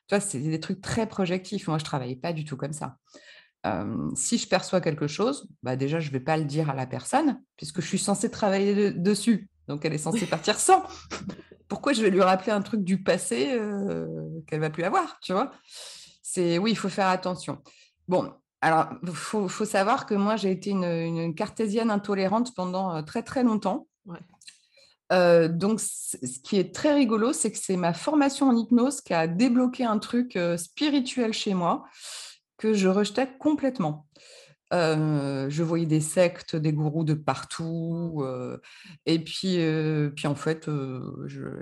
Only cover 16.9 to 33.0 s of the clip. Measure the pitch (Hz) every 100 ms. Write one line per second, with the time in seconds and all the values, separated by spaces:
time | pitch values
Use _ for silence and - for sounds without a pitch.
16.9 | 185 190 185 185 180 - 135 - - _
17.9 | _ - 180 92 - _ _ 156 160 151
18.9 | 123 175 160 - 214 185 - 208 202 196
19.9 | 262 - 202 202 220 190 185 208 196 175
20.9 | 165 165 165 165 160 214 - 220 220 233
21.9 | 208 202 196 190 214 240 - 180 185 190
22.9 | 160 156 233 226 269 247 214 196 233 -
23.9 | _ 202 170 - _ - - _ _ _
24.9 | _ - 185 175 170 165 170 196 220 -
25.9 | - - - 127 - - 202 180 - 302
26.9 | 285 247 214 226 320 220 208 - 185 170
27.9 | 170 - 302 277 269 269 233 220 240 254
28.9 | 285 - 170 165 170 247 240 254 247 240
29.9 | 214 - 240 247 190 170 170 - - 302
30.9 | 285 247 - 226 214 - 190 170 254 -
31.9 | - - - - - _ - 220 214 185
32.9 | 185